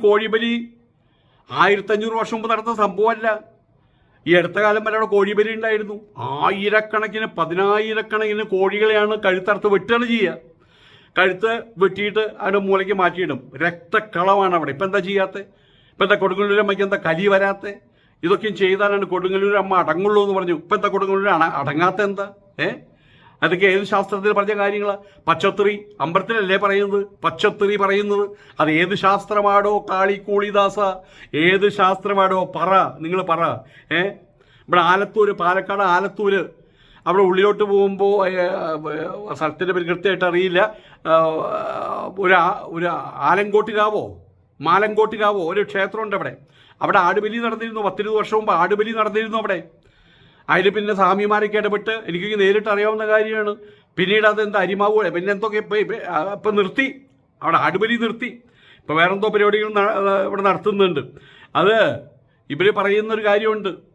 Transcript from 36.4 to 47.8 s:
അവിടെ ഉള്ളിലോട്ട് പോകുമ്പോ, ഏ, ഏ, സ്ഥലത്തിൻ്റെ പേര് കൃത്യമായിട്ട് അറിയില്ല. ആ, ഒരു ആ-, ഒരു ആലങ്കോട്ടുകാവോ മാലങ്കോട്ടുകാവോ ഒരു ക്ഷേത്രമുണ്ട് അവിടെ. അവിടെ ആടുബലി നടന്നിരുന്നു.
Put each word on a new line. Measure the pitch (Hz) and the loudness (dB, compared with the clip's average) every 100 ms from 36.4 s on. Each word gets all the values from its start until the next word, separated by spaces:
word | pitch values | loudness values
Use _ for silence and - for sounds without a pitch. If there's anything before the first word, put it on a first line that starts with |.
| - - _ _ _ - 165 | -4 -10 _ _ _ -8 -2
അവിടെ | 185 185 | 2 4
ഉള്ളിലോട്ട് | 185 208 208 208 | 4 2 2 2
പോകുമ്പോ, | 202 196 196 202 202 185 | 2 2 2 0 2 0
ഏ, | 185 180 190 165 156 156 151 | 0 -2 -2 -4 -6 -6 -8
ഏ, | 170 202 208 139 | -8 -10 -12 -4
സ്ഥലത്തിൻ്റെ | 156 147 185 180 | -4 -2 -2 -2
പേര് | 170 | -2
കൃത്യമായിട്ട് | 175 202 175 180 | -2 -2 0 0
അറിയില്ല. | 175 185 175 214 - - - 160 | 0 0 2 0 -2 -20 -12 0
ആ, | 160 160 160 - - - - - - - 185 185 | 2 2 -2 -4 -6 -6 -6 -6 -6 -8 -2 4
ഒരു | 185 170 | 4 4
ആ-, | 196 156 165 | 0 -8 -4
ഒരു | 175 156 135 135 143 | -4 -4 -8 -2 2
ആലങ്കോട്ടുകാവോ | 185 208 208 208 214 208 208 107 90 - _ _ _ 151 | 2 2 0 0 0 0 0 -6 -12 -20 _ _ _ 0
മാലങ്കോട്ടുകാവോ | 185 214 208 214 214 208 202 165 | 2 2 2 0 2 0 0 -2
ഒരു | 196 202 | -2 -2
ക്ഷേത്രമുണ്ട് | 202 190 214 214 196 | -2 -4 -4 -4 -4
അവിടെ. | 139 - _ _ _ _ | -6 -10 _ _ _ _
അവിടെ | 156 196 175 | 0 2 4
ആടുബലി | 202 214 233 233 | 2 -2 -4 -4
നടന്നിരുന്നു. | 226 226 220 | -4 -6 -4